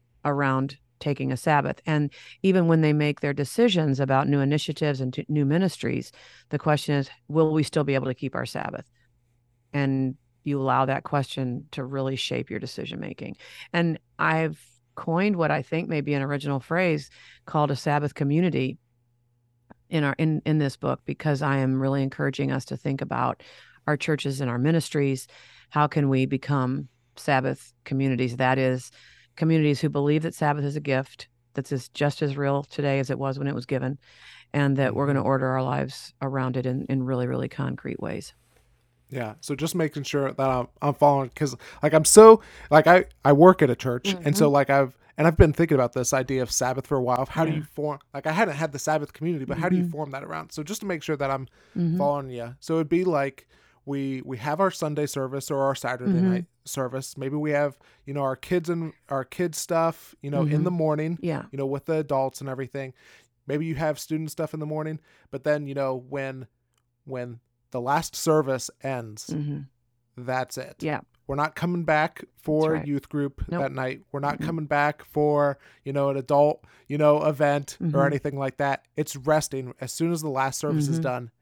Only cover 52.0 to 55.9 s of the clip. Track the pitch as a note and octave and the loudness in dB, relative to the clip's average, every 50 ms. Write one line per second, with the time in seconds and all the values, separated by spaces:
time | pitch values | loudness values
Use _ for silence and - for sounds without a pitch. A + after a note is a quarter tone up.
52 | D3 C#3+ C#3+ C#3+ C#3 C3 B2+ A#2+ A#2 A#2 B2 - - - D#3+ E3 E3 C#3+ E3+ E3+ | 0 0 0 -2 -6 -8 -10 -10 -10 -12 -12 -14 -6 -4 -2 -2 0 0 0 0
53 | F#3 F3+ E3 D3 C#3 C#3 - - - _ _ _ _ _ _ _ - - C#3 C#3 | 0 2 0 0 0 -2 -4 -10 -20 _ _ _ _ _ _ _ -10 -8 -6 -4
54 | C#3 C3+ C3+ C3 B2+ C3+ C3+ A#2 G#2+ D3 D3 D#3+ G3 F#3+ - - - D#3 D3 D3 | -4 -4 -6 -6 -8 -10 -10 -8 -4 -4 -2 0 0 0 0 -2 -6 -4 -2 -2
55 | D3+ C#3 - C#3+ C3+ C3 C3 C#3 C3 - D3+ C#3 C3+ C3+ C#3+ - - A#2+ | -4 -4 -4 -4 -6 -6 -6 -8 -6 -4 -2 0 0 0 0 -2 -4 -6